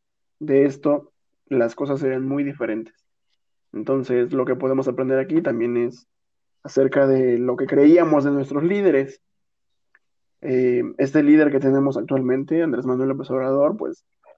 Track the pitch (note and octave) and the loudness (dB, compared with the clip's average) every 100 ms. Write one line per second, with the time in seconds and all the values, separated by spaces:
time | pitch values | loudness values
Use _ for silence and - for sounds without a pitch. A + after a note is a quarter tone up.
0 | _ _ _ - D3+ C#3 C#3 C3+ D3 D3 | _ _ _ -12 0 2 2 0 -2 -2
1 | - _ _ _ - C3 A#2 - C#3+ C#3 | -6 _ _ _ -6 -2 -2 -4 -6 -4
2 | C3+ C3 C3+ C#3 C#3 C#3 A2+ A2 - _ | -4 -4 -4 -4 -6 -6 -8 -8 -10 _
3 | _ _ _ _ _ _ _ - A2 C3+ | _ _ _ _ _ _ _ -10 -4 -4
4 | B2+ B2 A#2+ C3+ C3 B2 C3 C3+ C3 B2+ | -2 -2 0 -2 -2 -2 -2 -2 -2 -4
5 | C3 C3+ F3 D#3+ D3 A#2+ A#2+ A#2+ A#2+ A#2+ | -2 -2 -2 -2 -2 -2 -2 -2 -4 -6
6 | _ _ _ _ _ _ - C3+ C3+ C#3 | _ _ _ _ _ _ -4 0 2 2
7 | C3+ C3 B2+ A#2+ B2 B2+ C3+ C#3+ D3 E3+ | 2 2 2 0 -2 -2 0 4 6 6
8 | E3 D3+ C#3+ C#3+ C3+ C#3+ E3+ G3+ F#3+ C#3 | 6 2 2 -2 -2 -2 0 0 2 2
9 | C3+ - _ _ _ _ _ _ _ _ | -2 -8 _ _ _ _ _ _ _ _
10 | _ _ _ _ C#3 B2+ B2+ B2 - - | _ _ _ _ -4 0 0 0 -4 -4
11 | C#3 D3+ C#3+ D#3 D3 C3+ C3+ C#3 C#3 C3 | 0 2 6 6 6 2 2 2 0 -2
12 | - C3+ B2+ C3 C#3 D#3+ D#3+ B2 B2+ B2+ | -2 -2 0 -2 -2 -2 0 -2 -2 -2
13 | C3+ C#3 C3+ C3 C3 C#3 D3 G#3+ - E4+ | -2 -4 -4 -4 -2 0 0 -2 -8 -10
14 | _ _ _ | _ _ _